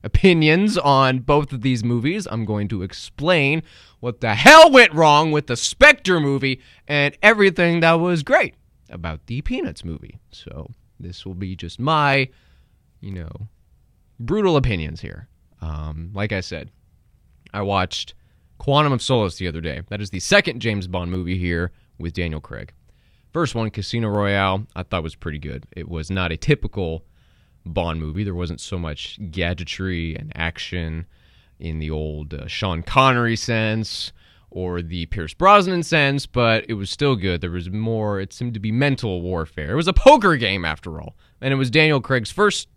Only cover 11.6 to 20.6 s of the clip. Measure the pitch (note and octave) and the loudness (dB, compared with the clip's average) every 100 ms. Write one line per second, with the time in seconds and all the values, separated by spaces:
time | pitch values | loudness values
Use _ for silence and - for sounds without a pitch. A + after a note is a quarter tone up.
11.6 | E2+ - C3+ D#3 C#3+ C#3 C3 _ _ _ | -12 -6 -2 0 2 2 0 _ _ _
12.6 | _ _ _ _ G#2 F#2 E2 - G#2 _ | _ _ _ _ -14 -12 -12 -14 -16 _
13.6 | _ _ _ _ _ _ A#2 G3+ G3 D3+ | _ _ _ _ _ _ -4 0 2 2
14.6 | B2 F#2+ D#2 D2+ - - - _ _ _ | 2 -2 -4 -8 -14 -16 -20 _ _ _
15.6 | D#2+ D2+ D2+ D#2 E2+ G2+ G#2+ G2+ - E2 | -8 -8 -8 -10 -10 -6 -4 -4 -6 -12
16.6 | C#2 _ _ _ _ _ _ _ - G2+ | -14 _ _ _ _ _ _ _ -12 -6
17.6 | G2 G2 F#2 - - - _ _ _ _ | -2 0 -2 -6 -12 -16 _ _ _ _
18.6 | - C#3 D3+ B2+ - B2+ G2+ - F2+ D#2+ | 0 2 4 0 2 0 0 -4 -6 -6
19.6 | D#2+ D2+ E2+ G#2 G#2 F#2 - G3+ F#3+ B2 | -8 -8 -10 -10 -8 -8 2 2 2 -4